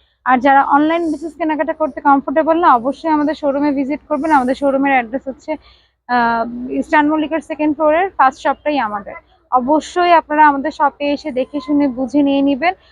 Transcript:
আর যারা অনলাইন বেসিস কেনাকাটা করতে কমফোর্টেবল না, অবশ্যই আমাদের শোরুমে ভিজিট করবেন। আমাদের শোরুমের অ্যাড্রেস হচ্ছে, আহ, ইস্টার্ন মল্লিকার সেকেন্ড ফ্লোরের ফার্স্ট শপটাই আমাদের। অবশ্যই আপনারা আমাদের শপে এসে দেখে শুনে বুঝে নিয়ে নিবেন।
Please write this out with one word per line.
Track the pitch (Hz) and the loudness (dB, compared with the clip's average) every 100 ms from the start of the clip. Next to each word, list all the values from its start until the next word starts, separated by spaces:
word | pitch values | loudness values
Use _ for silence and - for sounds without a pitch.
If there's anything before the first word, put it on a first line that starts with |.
| _ _ 247 | _ _ -2
আর | 254 | 0
যারা | 277 269 | 4 2
অনলাইন | - 285 302 339 339 | 4 2 2 0 -2
বেসিস | 302 320 277 | -4 -8 -6
কেনাকাটা | 320 302 311 | -4 -2 -4
করতে | 311 311 311 | -4 -4 -2
কমফোর্টেবল | 294 277 294 285 302 330 | 2 2 2 -2 0 2
না, | 349 247 | 4 2
অবশ্যই | 240 269 320 | 0 -4 -2
আমাদের | 302 294 302 | 0 0 -2
শোরুমে | 285 277 294 | -2 0 0
ভিজিট | 277 262 294 - | -2 -4 -6 -6
করবেন। | 302 320 | -4 0
আমাদের | 294 247 269 | 2 2 0
শোরুমের | 277 269 277 | 0 0 2
অ্যাড্রেস | 269 226 - 269 | 0 -2 -6 -10
হচ্ছে, | 247 - 302 _ _ _ _ - | -12 -10 -10 _ _ _ _ -4
আহ, | 247 233 233 233 240 254 | 0 0 0 -4 -8 -8
ইস্টার্ন | 269 262 302 294 | -6 0 0 2
মল্লিকার | 311 294 320 | 0 -2 -6
সেকেন্ড | - 311 302 294 | -6 -4 -2 0
ফ্লোরের | 311 311 381 | 2 2 0
ফার্স্ট | - 269 262 | 0 0 0
শপটাই | 302 240 302 285 | -4 -4 -2 -2
আমাদের। | 220 208 196 - _ _ - | -4 -6 -10 -18 _ _ -2
অবশ্যই | 254 254 302 - 359 349 | -2 2 0 0 0 4
আপনারা | 330 294 302 302 | 4 2 4 4
আমাদের | 277 294 | 4 -2
শপে | 311 285 277 285 | -2 -2 -2 -4
এসে | 285 302 | -4 -4
দেখে | 262 262 294 | -6 -6 -6
শুনে | 294 294 285 | -2 0 0
বুঝে | 240 262 294 | -2 -2 0
নিয়ে | 277 277 | 2 2
নিবেন। | 277 269 330 381 _ | 0 0 -2 -4 _